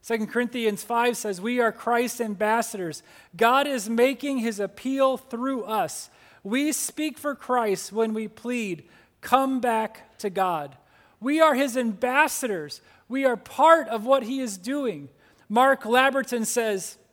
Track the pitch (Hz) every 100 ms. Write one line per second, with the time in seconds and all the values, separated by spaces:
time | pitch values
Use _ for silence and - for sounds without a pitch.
0 | - 226 214 233 240 247 226 208 - 233
1 | 240 240 220 185 202 247 233 - - 240
2 | 240 - 233 196 214 226 220 214 175 151
3 | - - - 170 226 262 285 262 202 226
4 | 254 277 285 269 226 202 196 - 254 269
5 | 269 254 - 233 254 269 208 220 165 -
6 | - _ - - 196 240 294 - - -
7 | 302 254 294 269 - 247 220 190 - 202
8 | 226 220 220 214 240 247 214 170 - _
9 | _ _ - 254 269 262 240 220 220 -
10 | - _ 208 185 190 165 143 - _ _
11 | _ _ 240 302 320 254 277 240 240 196
12 | 247 262 302 - 254 190 147 - _ _
13 | _ 262 269 233 - - 302 330 294 226
14 | 220 269 226 269 254 196 185 285 262 160
15 | 143 _ _ _ _ 214 262 269 214 240
16 | 269 269 254 240 220 - 226 196 175 -
17 | _